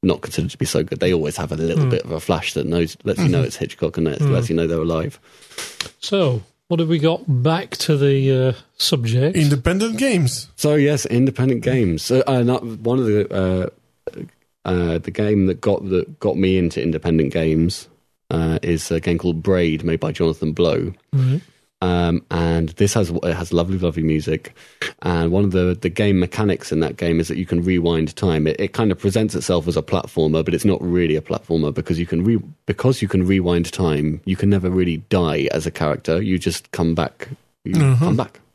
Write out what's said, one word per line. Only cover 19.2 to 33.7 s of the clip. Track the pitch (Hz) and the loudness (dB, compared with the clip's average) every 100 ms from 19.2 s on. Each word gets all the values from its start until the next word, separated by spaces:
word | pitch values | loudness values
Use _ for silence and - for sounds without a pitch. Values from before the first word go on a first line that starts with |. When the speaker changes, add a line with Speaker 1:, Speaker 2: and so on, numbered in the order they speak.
| 87 80 | -2 -2
Speaker 1:
Braid, | 80 92 85 78 | 0 2 2 0
made | 78 82 | -2 -2
by | 82 | -2
Jonathan | 78 85 78 80 | -2 -2 0 -4
Blow. | 78 85 82 87 92 _ | 0 2 2 -2 -8 _
Speaker 2:
Right. | 139 127 143 - _ _ _ | 0 2 0 -4 _ _ _
Speaker 1:
Um, | 92 87 87 87 - | 0 2 2 0 -2
and | 85 85 82 80 85 | -2 0 0 -2 0
this | 101 | 0
has, | 117 90 | 2 0
it | 85 90 | -2 -2
has | 82 87 | -4 -2
lovely, | 90 87 95 | 0 0 0
lovely | 87 80 | -2 0
music. | 80 78 76 78 - - - _ - - | 0 0 0 -4 -6 -20 -20 _ -10 -6
And | 87 85 82 | -2 0 2
one | 92 | 2
of | 101 | 2
the, | 92 90 90 | 2 0 0
the | 113 | -4
game | 87 104 95 | 0 2 2
mechanics | 90 - 107 92 - | 0 0 0 -2 -2
in | 80 | -2
that | 80 - | -2 -2
game | 87 82 | 0 0
is | 82 | 0
that | 78 | -4
you | 90 | -2
can | 87 | 0
rewind | 87 90 85 82 80 - | 2 2 2 0 -2 -2
time. | 98 80 78 | 0 2 0
It, | 76 | 0
it | 95 | -4
kind | - 110 | 0 0
of | 92 | 0
presents | 101 101 110 | 0 0 0
itself | - - 90 80 | -2 0 0 0
as | 78 | -2
a | |
platformer, | 76 95 - - 78 80 | -2 -4 -4 0 2 2
but | 78 | 0
it's | 85 101 | 0 0
not | 92 | 0
really | 90 87 85 76 | 0 0 2 0
a | |
platformer | - 80 - 82 73 | -2 -8 -2 0 0
because | 76 82 82 | -4 -4 -4
you | |
can | 85 82 | -2 0
re-, | 98 113 - - - | 2 0 -2 -14 -8
because | 104 127 135 | -2 0 0
you | 101 | 0
can | 95 90 | 0 2
rewind | 95 87 87 85 | 2 2 0 0